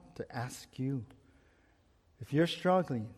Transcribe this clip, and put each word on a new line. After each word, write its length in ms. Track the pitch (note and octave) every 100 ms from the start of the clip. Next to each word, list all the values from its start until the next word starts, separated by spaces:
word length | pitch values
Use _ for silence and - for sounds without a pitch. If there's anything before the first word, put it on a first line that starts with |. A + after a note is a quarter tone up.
| - -
to 180 | -
ask 420 | B2+ B2+ - - -
you, 260 | C3 C3+ G#2 - _ _ _ _ _ _ _ _ _ -
if 100 | G#2+
you're 160 | C#3+ E3
struggling 640 | - F#3 F#3 E3+ B2 G#2+